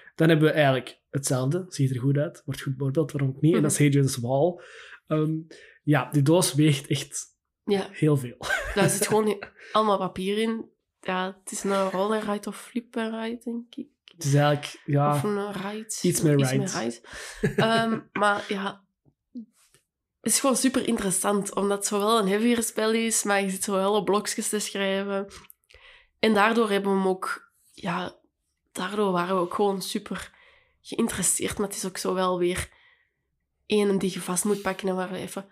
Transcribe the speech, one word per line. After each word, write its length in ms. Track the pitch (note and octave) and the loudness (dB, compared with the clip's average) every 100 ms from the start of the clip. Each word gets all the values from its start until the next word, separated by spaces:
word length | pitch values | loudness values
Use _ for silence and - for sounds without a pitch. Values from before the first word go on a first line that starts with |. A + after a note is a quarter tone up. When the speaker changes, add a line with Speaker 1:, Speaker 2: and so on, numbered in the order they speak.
| - | -10
Speaker 1:
Dan 140 | - D#3+ | 2 4
hebben 180 | D#3 D#3 | 6 4
we 60 | |
eigenlijk 460 | D#3+ C#3+ C3 - - _ | 4 4 4 -2 -14 _
hetzelfde, 540 | C#3 - B2+ C3 F3 F3+ | -4 -2 0 0 -2 -4
ziet 220 | - C3 | -2 0
er 100 | B2 | 0
goed 160 | C3+ C#3 | 0 0
uit, 260 | D#3+ - | 0 -6
wordt 160 | - - | -10 -8
goed 140 | - C3 | -6 -4
beoordeeld, 360 | C3+ D3+ D3+ | -2 0 -2
waarom 180 | D3 C3+ | 0 -2
ook 100 | C3 | 2
niet? 140 | D3+ | 4
En 80 | G#3+ | 4
dat 80 | D3+ | 4
is 60 | - | 4
Speaker 2:
Mhm. 60 | D3 | 4
Speaker 1:
Hadrian's 300 | C#3 C3+ B2 | 6 2 0
Wall. 440 | A#2 C#3 E3+ F3 - - - - - | 0 2 2 0 -12 -20 -20 -14 -4
Ehm, 260 | D#3 D#3 D#3+ D#3+ - - - | 0 0 -2 -8 -18 -20 -6
ja, 280 | C#3+ D3 B2+ | 2 2 2
die 120 | D3 | 2
doos 320 | C#3 E3+ - | 6 6 4
weegt 320 | C#3 D3+ C#3 - | 4 4 2 -2
echt 380 | C#3+ - - - _ _ _ | -6 -6 -12 -14 _ _ _
Speaker 2:
Ja. 240 | - G3 - | -2 -2 -2
Speaker 1:
heel 260 | - D3+ C#3+ | 0 2 2
veel. 200 | A#2+ - - F5+ C#5+ | 0 -8 -4 -4 -2
Speaker 2:
Daar 140 | - G3 | 2 2
zit 180 | G3+ G#3 | 2 0
gewoon 360 | G#3+ G#3+ G3 - - - | 2 0 -2 -8 -20 -2
allemaal 260 | G#3+ A3 F#3+ | 0 2 2
papier 400 | F#3 F#3 F#3 G#3 | 0 -4 -4 0
in. 260 | A3+ A3+ - _ _ _ | -2 -4 -8 _ _ _
Ja, 380 | - F#3 F#3 G3 | -6 -4 -4 -8
het 100 | - | -12
is 120 | G3+ | -6
een 260 | G3 G3 F#3+ | -2 0 0
roll 220 | F#3 G3+ | 0 0
and 120 | A3 | 0
ride 240 | G#3 G#3 G#3 | -2 -6 -6
of 80 | G3 | -12
flip 400 | - A#3+ - A#3 | -10 -10 -6 -6
and 180 | A3 | -6
ride, 260 | A3+ A3+ A#3+ | -6 -8 -8
denk 300 | A#3+ A#3 A#3 | -8 -8 -10
ik. 120 | - - _ - | -14 -16 _ -20
Speaker 1:
Het 100 | - | -8
is 100 | D3+ | 0
eigenlijk, 480 | C#3+ D3 C#3+ - - - | 2 4 2 -4 -12 -2
ja, 240 | C#3+ D3 | 0 2
Speaker 2:
Of 80 | D3 | 0
een 300 | G#3 G3+ G3+ | 0 -2 -4
ride. 320 | F#3+ G3 G#3+ A3 - | -8 -8 -10 -10 -2
Speaker 1:
iets 200 | F3+ D#3+ | 0 2
meer 160 | D#3 C#3+ | 4 4
Speaker 2:
Iets 120 | C3+ | 4
Speaker 1:
ride. 80 | C3+ | 2
Speaker 2:
meer 240 | C3+ - | -2 -4
ride. 180 | - - - - - - - - | -6 -8 -14 -16 -14 -4 -2 2
Ehm, 420 | A3 A3+ A3+ A3 - | 2 2 0 -2 -4
Speaker 1:
<laughs> 120 | G3 | 0
Speaker 2:
maar 220 | G#3 G#3 - | 2 2 -2
ja... 360 | G3+ G3 - _ _ _ _ _ B3+ G#3+ _ _ _ _ _ _ _ | -6 -6 -10 _ _ _ _ _ -18 -18 _ _ _ _ _ _ _
Het 120 | A3+ | -2
is 80 | - | 0
gewoon 160 | C#4 A#3+ | 2 2
super 320 | C4 B3 - | 2 0 0
interessant, 680 | A3+ G3+ E3+ G3+ G3+ G3 | -2 0 -2 0 0 -2
omdat 240 | - G3+ G3+ | -2 0 0
het 80 | - | -2
zowel 320 | G#3 G#3 A3+ | 0 2 2
een 100 | F#3+ | 2
heavier 340 | G3+ A#3 A#3 | 2 2 2
spel 300 | A3 - A3 | 0 0 0
is, 300 | A3+ A3+ A3 | 2 0 0
maar 180 | G#3 G3+ | 0 0
je 80 | G3 | 0
zit 140 | F#3+ | -4
zowel 300 | - F#3+ G3 | -2 0 2
op 100 | G#3 | 2
blokjes 440 | F#3 G3+ G#3 - G#3+ | 2 0 0 -6 -4
te 100 | G#3+ | -4
schrijven. 680 | - G3 G3 G3 G3+ G3 G3+ - - _ _ - - - _ _ | -4 -4 -2 -2 -2 -4 -6 -12 -20 _ _ -20 -20 -20 _ _
En 160 | A3 | 2
daardoor 360 | G#3+ G#3+ A#3 A3 | 4 4 4 2
hebben 220 | G3+ G3+ | 2 2
we 60 | F#3+ | 2
hem 100 | F#3+ | 2
ook... 440 | F#3+ - - _ _ _ | 0 -4 -8 _ _ _
Ja, 440 | - F#3+ F3+ F3+ - _ _ _ _ _ | -12 -6 -6 -6 -12 _ _ _ _ _
daardoor 400 | - F#3 G#3 G3+ | -8 -6 0 0
waren 220 | F3+ F3 | 0 0
we 60 | F#3+ | 0
ook 140 | F3 | 0
gewoon 280 | - G3+ G3 | 0 0 0
super 500 | - G#3 - F#3 - _ _ _ _ _ | -4 -6 -6 -10 -10 _ _ _ _ _
geïnteresseerd. 800 | - - A3+ - F#3 - F#3+ - | -10 -4 -2 -2 -2 -2 -4 -4
Maar 80 | G3 | -6
het 100 | - | -6
is 100 | F#3+ | -8
ook 100 | - | -6
zo 180 | F#3+ | -4
wel 240 | F#3 F#3 F3+ | 0 0 0
weer 300 | F3 F3+ - _ _ _ _ _ _ _ _ _ - | 0 -2 -8 _ _ _ _ _ _ _ _ _ -2
één 320 | G#3 G3+ G3 | 2 2 2
die 140 | G3 | 0
je 80 | F3+ | -4
vast 240 | F3 F3+ | -6 -2
moet 180 | G#3 G3+ | 0 -2
pakken 260 | F#3+ F#3+ G3 | -2 -4 -4
en 60 | |
waar 160 | F#3 F#3 | -4 -4
we 60 | F#3 | -8
even... 260 | F#3 G3 - | -10 -10 -14